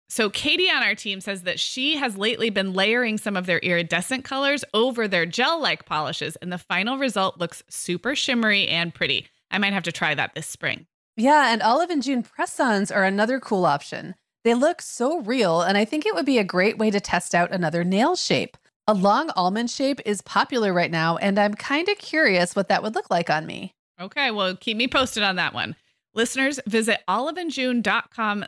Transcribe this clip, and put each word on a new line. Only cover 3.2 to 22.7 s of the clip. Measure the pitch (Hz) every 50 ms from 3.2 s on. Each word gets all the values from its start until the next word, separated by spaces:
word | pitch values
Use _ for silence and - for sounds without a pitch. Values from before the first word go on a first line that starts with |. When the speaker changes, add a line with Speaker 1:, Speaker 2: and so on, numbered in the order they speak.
| - 214 202
Speaker 1:
of | 180 180
their | 185 170 165
iridescent | - 180 175 170 170 165 170 170 185 - 262 254 262
colors | - 262 269 277 277 285 277 - -
over | - 214 233 262 240 233 220
their | 202 196 175 165
gel-like | 175 160 226 247 294 339 330 269 185 160 - -
polishes, | - 160 156 151 131 170 - 147 156 160
and | - - 180
the | 180
final | 180 - - 185 180 190 233 262
result | 269 277 254 - 196 190 190 - -
looks | 175 170 - - - -
super | - - - - 180 175 - 233 294
shimmery | - - - 262 240 226 214 202 196 196
and | - - 170 170 170 -
pretty. | - 175 143 139 - - - _ _ _ -
I | - 196
might | 202 196 196
have | 196
to | 170 170
try | 165 - 175 156 151
that | 139 123 - -
this | 160 156
spring. | - - - - 139 - - 160 _ _ _ _ _ - 220
Speaker 2:
Yeah, | 220 277 302 302 277 240
and | 233 220
Olive | - 214 240 302 349 349
and | 349 294
June | 226 262 277 240
press-ons | - - - - 339 - - - 294 247 214 196 202 -
are | - 202
another | 190 190 196 202 214 226 262 262
cool | - - 220 185 180
option. | 156 147 151 - - 156 147 147 - 190 _ _ _ _ _ -
They | 226
look | 233 247 277 320 349 -
so | - - - - 240 277 330 349
real, | 226 196 254 269 214 175 165 170
and | 175 180 196 202
I | 214
think | 214 311 302 294
it | 427 415
would | 330 285
be | 285 269
a | 240 196
great | 175 - 180 185 214 -
way | - 220 220
to | 202 202
test | - - - 175 - - -
out | 175 175 -
another | - 180 170 156 160 170 175
nail | 180 190 202 240 320 370
shape. | - - - - 254 - - _ - _ _ _ _ -
A | -
long | 214 190 180 202 208 254 320 320
almond | - 190 175 180 196 220 240 240
shape | - - 277 269 285 - -
is | - 208 185
popular | - - - 202 254 - 285 240 220 196 180
right | 180 170 147
now, | 170 165 160 165 170
and | - - 202 196 208
I'm | 202 208 208
kinda | - - - 277 302 349 403 415
curious | - - - - 311 311 233 190 175 175 175 -
what | 202 185
that | -